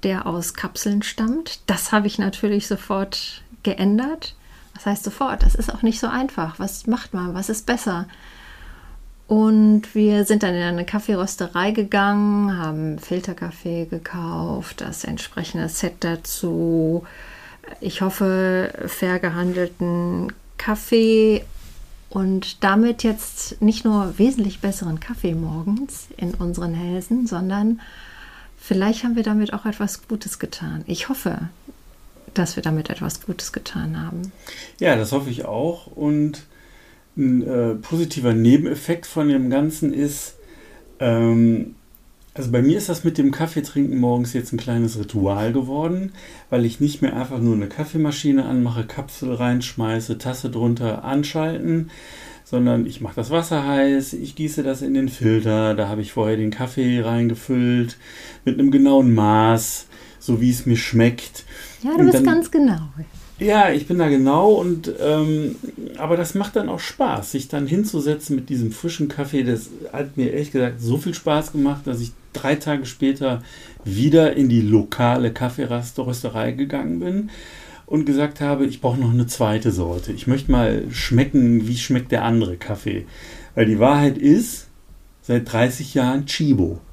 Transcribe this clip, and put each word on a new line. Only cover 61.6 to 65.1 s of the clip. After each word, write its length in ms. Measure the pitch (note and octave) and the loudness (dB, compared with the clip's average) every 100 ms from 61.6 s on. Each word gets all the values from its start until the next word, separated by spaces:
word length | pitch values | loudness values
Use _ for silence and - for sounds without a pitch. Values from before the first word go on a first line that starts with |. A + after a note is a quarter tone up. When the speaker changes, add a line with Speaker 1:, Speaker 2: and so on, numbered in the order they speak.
| - - | -18 -8
Speaker 1:
Ja, 100 | B3 | -2
du 80 | E4 | 6
Speaker 2:
Und 60 | F4+ | 8
Speaker 1:
bist 100 | C#4+ | 8
Speaker 2:
dann 80 | |
Speaker 1:
ganz 260 | C4+ D#4+ E4 | 6 4 2
genau. 380 | D#4+ C#4+ E3+ D#3 C#3 D#3 - - - | 4 4 4 -4 -12 -14 -16 -20 -4
Speaker 2:
Ja, 320 | G3+ G#3+ G3 | 2 6 6
ich 180 | C#3+ D3 | 4 0
bin 100 | F3+ | 2
da 100 | D#3+ | 4
genau 440 | C#3 C3+ D3+ G3+ | 6 6 6 6
und, 400 | G#3+ F3+ E3+ E3 E3 | 6 4 -2 -4 -2
ähm, 560 | D3 | 2